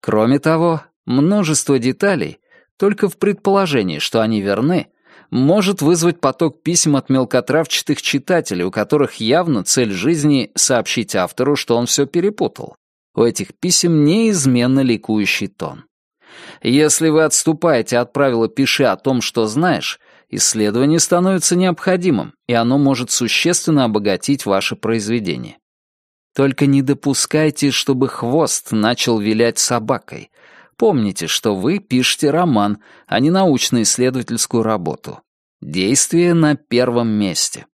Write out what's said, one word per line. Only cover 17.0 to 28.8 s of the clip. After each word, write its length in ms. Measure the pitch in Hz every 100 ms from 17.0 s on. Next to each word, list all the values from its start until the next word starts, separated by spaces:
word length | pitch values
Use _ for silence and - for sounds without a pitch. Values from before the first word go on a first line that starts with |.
| 160
вы 160 | 156
отступаете 720 | 156 - - 156 175 131 110 120
от 140 | 123
правила 360 | 139 139 117 113
«пиши 360 | 123 135 -
о 120 | 131 101
том, 240 | - 127
что 260 | - - 110
знаешь», 540 | 117 180 92 - - _ _ _
исследование 680 | 101 - 110 104 107 139 160
становится 580 | - 175 185 190 - 180
необходимым, 760 | 185 165 - 185 175 120 - _ -
и 60 |
оно 260 | 117 117 139
может 320 | 139 127 123
существенно 720 | - 117 - 165 175 - 151
обогатить 640 | 123 104 101 92 - - -
ваше 300 | 98 - 104
произведение. 840 | 107 113 104 117 95 69 57 - _ _ _ _ _ _ _
Только 320 | - 139 131 143
не 160 | 139
допускайте, 880 | 135 139 143 135 - 151 156 143 143
чтобы 380 | 127 - 131 127
хвост 640 | - 117 147 151 - -
начал 460 | 113